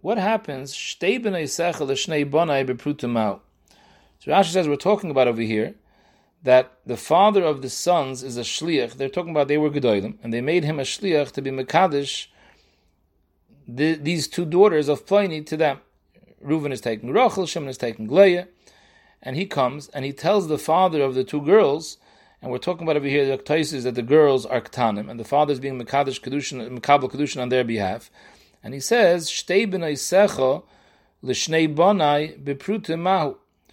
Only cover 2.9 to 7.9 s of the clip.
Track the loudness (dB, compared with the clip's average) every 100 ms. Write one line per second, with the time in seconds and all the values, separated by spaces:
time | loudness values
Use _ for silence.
2.9 | -6 -2 0 -2 -4 _ _ _ _ _
3.9 | _ _ _ 0 2 4 2 0 0 0
4.9 | 0 0 2 2 2 -2 -2 -4 -8 _
5.9 | _ _ _ _ _ 4 4 4 _ -10
6.9 | -8 0 4 4 4 0 -2 -6 -6 0